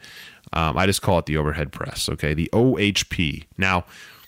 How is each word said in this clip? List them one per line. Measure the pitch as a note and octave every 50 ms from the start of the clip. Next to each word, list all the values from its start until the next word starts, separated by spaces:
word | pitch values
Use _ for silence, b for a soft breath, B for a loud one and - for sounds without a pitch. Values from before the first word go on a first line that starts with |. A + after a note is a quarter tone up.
| B B B B B B B B B - -
um, | E2 D#2+ D#2 C2 D2
I | F#2+
just | G2 F#2+ - -
call | - F#2 E2+
it | -
the | - D2+
overhead | D#2 D2 D2+ D2 E2 D2+ C#2
press, | - - - D2 - - - -
okay? | D#2 - - D2 D2+
The | D#2 E2 - -
O | A2 A#2+ C3 A#2 D#2+
H | G#2 G2+ F#2+ - - -
P. | - - F2 D2+ C#2+ D2+ - - _ -
Now, | F#2+ F#2+ F#2 F2+ - B B B B B B B B